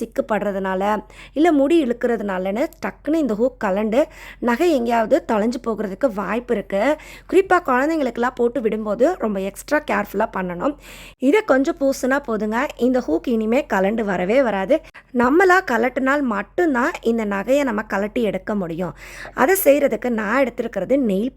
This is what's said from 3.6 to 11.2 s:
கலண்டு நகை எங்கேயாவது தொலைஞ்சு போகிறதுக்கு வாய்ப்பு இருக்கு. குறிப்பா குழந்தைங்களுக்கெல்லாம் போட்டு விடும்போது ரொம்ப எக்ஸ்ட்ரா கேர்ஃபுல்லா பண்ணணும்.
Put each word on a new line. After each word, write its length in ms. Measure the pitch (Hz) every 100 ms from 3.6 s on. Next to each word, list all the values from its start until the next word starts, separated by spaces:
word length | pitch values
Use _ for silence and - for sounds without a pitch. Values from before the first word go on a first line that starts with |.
| 214
கலண்டு 360 | 190 220 233 320 - - - 233
நகை 200 | 233 349 277
எங்கேயாவது 380 | 233 233 220 294 -
தொலைஞ்சு 280 | 214 226 262 233
போகிறதுக்கு 420 | 208 214 196 269 202
வாய்ப்பு 340 | 185 226 240 214
இருக்கு. 260 | - 196 247 302 - - -
குறிப்பா 280 | 339 392 359 339
குழந்தைங்களுக்கெல்லாம் 680 | 247 294 320 254 233 247 254
போட்டு 180 | 240 262 220
விடும்போது 400 | 220 214 202 285 370
ரொம்ப 160 | 220 196 190
எக்ஸ்ட்ரா 280 | - - 294 294
கேர்ஃபுல்லா 360 | 202 208 202 220 196
பண்ணணும். 380 | 185 175 269 285 - - - -